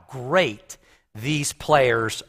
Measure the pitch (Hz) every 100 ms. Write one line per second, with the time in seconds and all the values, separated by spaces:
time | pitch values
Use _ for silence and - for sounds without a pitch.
0 | - 131 127 180 143 104 _ - _ _
1 | _ 107 131 151 143 - - 147 127 117
2 | 113 -